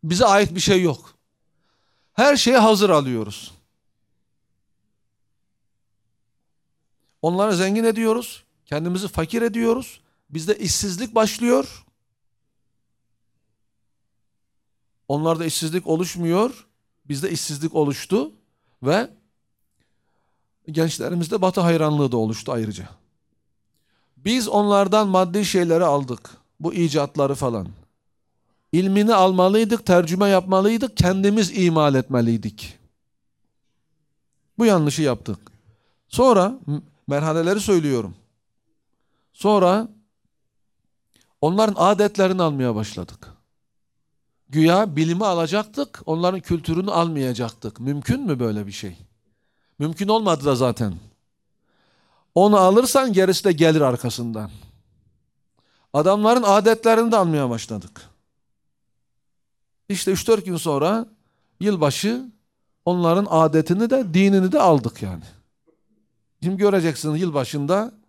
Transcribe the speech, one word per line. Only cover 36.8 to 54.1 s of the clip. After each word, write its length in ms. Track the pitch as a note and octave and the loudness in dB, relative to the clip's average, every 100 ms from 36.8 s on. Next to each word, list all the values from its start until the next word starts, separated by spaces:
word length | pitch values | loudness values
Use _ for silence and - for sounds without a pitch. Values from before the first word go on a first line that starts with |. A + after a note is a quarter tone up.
| - _ - | -10 _ -6
merhaleleri 540 | C#3+ D#3 D#3+ E3 G3+ | -4 -2 -2 0 -2
söylüyorum. 540 | G3+ F#3 D3+ B2+ G#2 F2+ _ _ _ _ _ _ _ _ _ _ _ | 0 0 2 -2 -4 -12 _ _ _ _ _ _ _ _ _ _ _
Sonra 560 | _ G3 G#3 F3+ G3 A3+ _ _ _ _ _ _ _ _ _ _ _ _ _ _ _ | _ 0 2 4 2 -4 _ _ _ _ _ _ _ _ _ _ _ _ _ _ _
onların 340 | D3+ F#3+ A3 F3+ | -2 2 0 2
adetlerini 640 | F3 G3+ G#3 G#3 F#3+ F#3 | 2 2 0 2 0 2
almaya 320 | E3 C#3+ B2+ | -2 0 -2
başladık. 580 | G#2+ G#2+ - - - - - _ _ _ _ _ _ _ _ _ _ _ | -2 -6 -10 -14 -16 -20 -20 _ _ _ _ _ _ _ _ _ _ _
Güya 480 | C#3+ D#3+ F3+ G#3+ C#3+ | 2 4 4 0 -2
bilimi 280 | D#3+ E3+ | -2 0
alacaktık, 800 | G#3+ E3+ E3 G3 G#3+ - C#4 - - | 0 0 0 -2 -4 -8 -8 -10 -6
onların 340 | D#3+ F3+ F#3+ | -2 -2 -4
kültürünü 500 | - E3+ D3 D#3+ F#3+ | -4 -6 -2 -4 -2
almayacaktık. 880 | E3+ E3+ D3+ C3 A#2 A#2 - A2 - | -2 -2 -2 -4 -4 -6 -8 -14 -8
Mümkün 400 | B2 C#3+ - B3+ | -6 -6 -4 -4
mü 180 | B3+ C3+ | -2 -4
böyle 280 | A#2+ G#2+ G2+ | -4 -4 -8
bir 60 | |
şey? 240 | G2 G2+ E2 - _ _ _ _ _ _ _ | -12 -14 -16 -20 _ _ _ _ _ _ _
Mümkün 300 | D3+ D#3+ G3+ | -8 -4 -2
olmadı 360 | A3 G#3 D#3+ | 0 0 0
da 120 | C#3 B2+ | 0 0
zaten. 380 | B2+ A2 A2 E2+ A2 _ _ _ _ _ _ _ _ _ _ _ _ | 0 -2 -6 -6 -16 _ _ _ _ _ _ _ _ _ _ _ _
Onu 220 | - G3+ G#3 | 2 4 6
alırsan 560 | F#3 G#3 B3+ C#4 C4 | 6 6 4 0 2
gerisi 320 | F#3+ F#3 F3+ | 2 2 2
de 80 | G3+ | 0
gelir 280 | D#3 E3 D#3 | 4 4 4
arkasından. 720 | C#3 B2 B2 | 2 0 -6